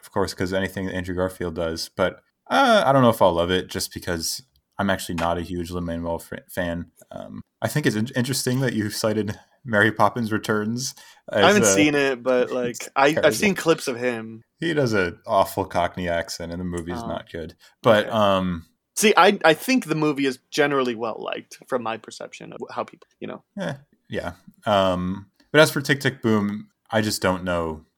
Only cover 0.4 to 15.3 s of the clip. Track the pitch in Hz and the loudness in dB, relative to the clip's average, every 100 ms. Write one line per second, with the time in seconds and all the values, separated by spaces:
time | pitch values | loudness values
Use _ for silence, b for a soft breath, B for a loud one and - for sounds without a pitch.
0.4 | 92 95 95 101 95 92 90 90 92 - | -4 -2 -4 -4 -6 -6 -6 -4 -4 -4
1.4 | 87 82 82 82 - - 90 - _ _ | -8 -4 -6 -6 -8 -2 -2 -2 _ _
2.4 | - - 269 220 156 139 120 113 98 82 | -2 2 4 4 6 6 6 6 4 4
3.4 | 87 92 92 95 - - - 85 80 - | 2 0 -2 -6 -8 -8 -6 -4 -4 -8
4.4 | - _ _ - 101 95 - 90 85 85 | -12 _ _ -6 -2 -2 -4 -4 -2 -2
5.4 | 85 90 85 87 85 82 85 82 - - | -4 -6 -6 -6 -6 -6 -6 -8 -10 -16
6.4 | - - 87 85 - _ _ 50 50 98 | -10 -6 -4 -4 -8 _ _ -18 -14 -16
7.4 | - _ 110 147 147 107 117 131 123 135 | -18 _ -6 -2 0 0 -2 -2 -2 -2
8.4 | - 127 131 110 104 - 113 107 104 107 | -2 0 0 -2 -4 -2 -2 -2 -2 -8
9.4 | b b - 107 107 - 104 123 113 107 | b b -2 2 4 4 2 2 -2 -2
10.4 | - 107 107 120 131 - B B - 110 | -2 -2 -2 -4 -6 -10 B B -4 4
11.4 | 131 202 110 98 151 147 139 123 123 127 | 6 6 6 6 4 2 0 0 0 2
12.4 | 123 127 123 120 - - 139 160 156 120 | 2 -2 -4 -6 -6 2 4 4 4 4
13.4 | 208 185 156 160 - 117 123 117 110 113 | 2 2 2 2 0 -4 -2 -4 -8 -14
14.4 | - _ 156 147 127 107 90 87 - | -20 _ -2 0 2 2 0 -2 0